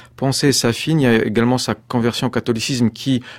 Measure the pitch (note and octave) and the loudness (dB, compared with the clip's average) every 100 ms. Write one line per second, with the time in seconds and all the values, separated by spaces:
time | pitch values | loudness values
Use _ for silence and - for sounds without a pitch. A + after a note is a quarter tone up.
0 | - - C3+ B2+ C#3+ - A#2 A#2 D3+ D#3+ | -20 -4 -2 0 2 2 0 0 0 2
1 | B2+ A2+ A2 G#2+ A#2 B2+ - G#2 - B2 | 4 4 2 2 2 2 -2 -6 -4 -2
2 | A#2 - B2+ A#2 B2 A2+ - B2 A2+ - | -2 -2 -2 -2 -2 -2 -2 0 0 0
3 | C#3 B2 - | -2 -4 -4